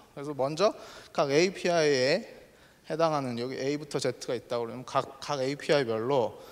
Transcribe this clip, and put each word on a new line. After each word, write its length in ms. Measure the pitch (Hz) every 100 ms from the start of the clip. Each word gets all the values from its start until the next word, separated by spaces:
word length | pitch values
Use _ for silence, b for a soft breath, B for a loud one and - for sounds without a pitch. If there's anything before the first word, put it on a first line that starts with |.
| -
그래서 200 | - 143
먼저 400 | 139 135 156 208 - B B B
각 180 | - 147
에이피아이에 1080 | 143 185 190 180 170 151 135 127 180 - - - b b b -
해당하는 480 | 156 165 151 131 117
여기 180 | 123 131
A부터 440 | 135 147 151 143
Z가 340 | 131 120 -
있다고 320 | 120 - 120 117
그러면 200 | 120 123
각, 340 | 139 - -
각 220 | - 147
에이피아이별로, 1000 | 131 143 - 147 117 110 120 139 107 B B